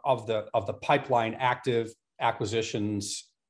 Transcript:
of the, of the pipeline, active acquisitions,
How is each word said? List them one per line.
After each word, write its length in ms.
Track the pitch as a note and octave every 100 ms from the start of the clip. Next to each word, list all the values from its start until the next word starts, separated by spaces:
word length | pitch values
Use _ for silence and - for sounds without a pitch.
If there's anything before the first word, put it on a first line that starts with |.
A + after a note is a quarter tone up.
of 220 | C#3 B2 A2
the, 200 | A2 -
of 120 | A#2 G2+
the 80 |
pipeline, 600 | G#2+ - C#3+ C3+ A#2+ A2+
active 560 | A2+ B2+ B2 C3+ A#2 A2+ - _ -
acquisitions, 1120 | A2+ A2+ G#2+ A2+ A2 A#2 G#2 G#2 G2+ - - _ _